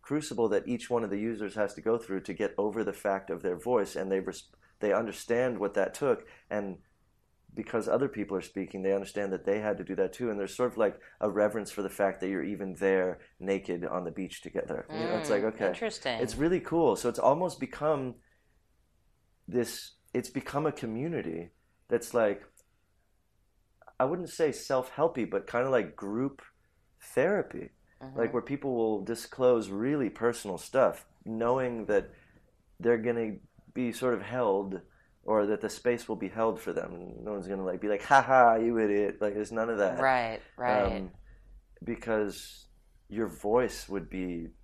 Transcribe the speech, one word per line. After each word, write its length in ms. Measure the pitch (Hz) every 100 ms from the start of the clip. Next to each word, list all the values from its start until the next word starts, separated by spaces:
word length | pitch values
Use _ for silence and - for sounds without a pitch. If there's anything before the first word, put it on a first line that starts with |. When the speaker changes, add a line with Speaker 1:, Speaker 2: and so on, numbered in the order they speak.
Speaker 1:
crucible 480 | - 147 151 117 113
that 180 | 98 -
each 220 | 120 -
one 140 | 120
of 60 | 107
the 100 | 101
users 360 | 110 110 104 107
has 180 | 101 -
to 60 |
go 160 | 107 117
through 240 | - 95
to 120 | 92
get 200 | 95 104 -
over 260 | 104 104
the 100 | 98
fact 360 | 92 104 98 95
of 120 | 90
their 160 | 92 90
voice, 380 | 117 123 95 -
and 160 | 95
they 80 | 95
res-, 300 | 92 - - _ _ _
they 140 | 107
understand 640 | 98 113 95 - 117 127 110
what 140 | 101 101
that 180 | 95
took, 320 | - 143 117 - - _
and 280 | 104 101 87 _ _ _ _ _ _ _
because 340 | - 104 113 104
other 180 | 120 135
people 280 | 113 101 95
are 40 |
speaking, 400 | 87 - 90 101
they 120 | 95
understand 380 | 98 95 - 101
that 120 | 92 90
they 140 | 101
had 180 | 107 101
to 60 |
do 100 | 92 92
that 180 | 92
too, 180 | - 123
and 80 | 104
there's 160 | 98 -
sort 160 | 123
of, 60 | 110
like, 200 | 104 - - -
a 100 | 107
reverence 400 | 98 104 107 101
for 120 | -
the 80 | 98
fact 320 | - 98 95
that 80 | 95
you're 140 | 95
even 300 | 78 101 98 85
there 400 | 98 95 90 85 - _
naked 440 | 95 98 95 87 85
on 200 | 90 87
the 60 |
beach 300 | 90 92 -
together. 440 | - - - - -
You 100 | 156
know, 180 | 165 -
it's 120 | -
like, 140 | 104
Speaker 2:
Mm, 100 | 110 107
Speaker 1:
okay. 120 | -
Speaker 2:
interesting. 540 | 90 226 - 135 113
Speaker 1:
It's 140 | 120 107
really 260 | 156 180
cool. 340 | - 165 156 98
So 140 | 120
it's 100 | 117
almost 400 | - 147 175 -
become 560 | 131 - 151 147 131 120 _ _ _ _ _ _ _ _ _ _ _ _ -
this, 480 | 123 113 - - _ _
it's 160 | 127 120
become 360 | 143 - 139 156
a 60 |
community 760 | - 120 110 151 156 90 82 87 _ _ _ _
that's, 240 | 120 -
like, 280 | 123 107 98 - _ _ _ _ _ _ _ _ _ _ _ _ _ - _
I 60 | 131
wouldn't 240 | 175 165
say 220 | - 160
self-helpy, 800 | 123 - 131 127 - 165 151 101
but 160 | 98 -
kinda 220 | 120 131
like 260 | 127 90 -
group 460 | 101 110 135 135 - _ _ _ _ _ -
therapy, 560 | - 151 202 - - - _ _ _
Speaker 2:
Mm-hmm. 160 | 131 135
Speaker 1:
like, 160 | 113
where 80 | 120
people 320 | 113 139 139 123
will 280 | 113 107
disclose 680 | 98 113 - - 127 120 98
really 400 | 98 120 147 113
personal 480 | - 117 117 101 87
stuff, 480 | - 127 113 - - _ -
knowing 600 | 110 117 131 127 117 101
that 240 | 104 - - _ - _ _ _ _
they're 180 | 117 117
gonna 380 | 113 117 113 98 - - - -
be 160 | 123
sort 240 | 110 127 113
of 80 |
held, 580 | 101 123 117 98 98 95 - _ _ _
or 220 | - 107 104
that 160 | 104
the 80 | 104
space 400 | - 123 120 -
will 60 | 110
be 140 | 95
held 300 | 107 113 98
for 140 | -
them. 400 | 85 87 87 90 -
No 100 | 117
one's 140 | 104 90
gonna, 160 | 98
like, 160 | 92 92
be 80 | 104
like, 120 | 101 -
"Ha 160 | 139
ha, 320 | 127 131 120 113
you 240 | 117 117
idiot." 420 | 107 101 101 -
Like, 140 | 104 104
there's 160 | 107
none 180 | 113 113
of 80 | 110
that. 220 | 98 85
Speaker 2:
Right, 420 | 131 127 113 110 - -
right. 380 | 123 123 98 98
Speaker 1:
Um, 160 | 92 - - - - - _ -
because 840 | 87 117 - 110 104 92 - - - _ _ _ _
your 200 | 104 110
voice 600 | 80 104 117 120 - -
would 220 | 98 80
be 400 | 92 92 85 82 -